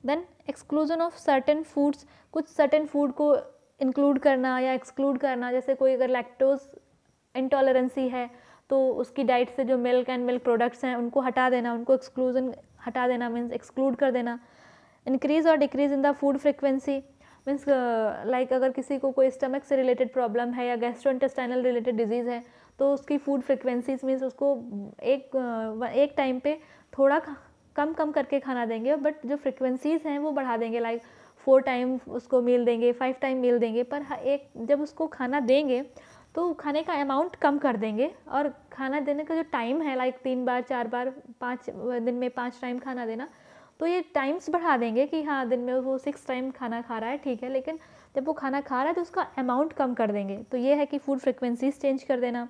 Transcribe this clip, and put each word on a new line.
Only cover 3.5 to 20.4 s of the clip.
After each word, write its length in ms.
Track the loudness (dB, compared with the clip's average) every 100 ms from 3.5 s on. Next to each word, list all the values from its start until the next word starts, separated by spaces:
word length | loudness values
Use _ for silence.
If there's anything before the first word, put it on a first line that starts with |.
| -18 _ _
इंक्लूड 380 | -2 2 2 4
करना 400 | 4 4 2 0
या 140 | 0
एक्सक्लूड 460 | -2 -6 -2 0 0
करना, 340 | -2 -2 -2
जैसे 220 | -4 -2
कोई 180 | 2 2
अगर 160 | 4 2
लैक्टोज 520 | 0 -2 0 2 2 -2 -20 _ _ _ _ _ -4
इंटॉलरेंसी 720 | 0 4 4 4 2 0 -2
है 440 | -2 -8 -12 -20 -20 _
तो 180 | 2 2
उसकी 360 | 0 -4 -2
डाइट 260 | 2 4 2
से 140 | -2
जो 140 | 0 0
milk 280 | 2 2 2
and 240 | -2 -2
milk 160 | 0 2
products 360 | 2 2 0
हैं 120 | -4 -2
उनको 240 | -2 0
हटा 300 | 0 2 2
देना, 240 | 2 0
उनको 200 | -4 2
एक्सक्लूजन 600 | 2 2 -2 0 0 -2 -6 -16 _ -8
हटा 220 | -2 0
देना, 200 | 0 -2
मीन्स 240 | -4 -4
एक्सक्लूड 440 | -6 -8 -2 0 2
कर 140 | 0
देना। 300 | 0 -2 -6 -12 _ -20 -20 _ _ -2
Increase 380 | -2 2 4 4
or 120 | 4
decrease 380 | 2 2 0 2
in 60 |
the 160 | 2 2
food 220 | 0 2
frequency, 600 | 0 2 0 0 -2 -4 -6 _ -20 -12 -6
मीन्स, 200 | -4 2
अ, 560 | 2 2 0 0 -2
like 280 | -2 -2 0
अगर 180 | 0 0
किसी 280 | -2 -4 -2
को 120 | 0
कोई 200 | 4 2
स्टमक 340 | 4 -4 -4
से 120 | 0 2
रिलेटेड 360 | 2 2 0
प्रॉब्लम 400 | 0 0 0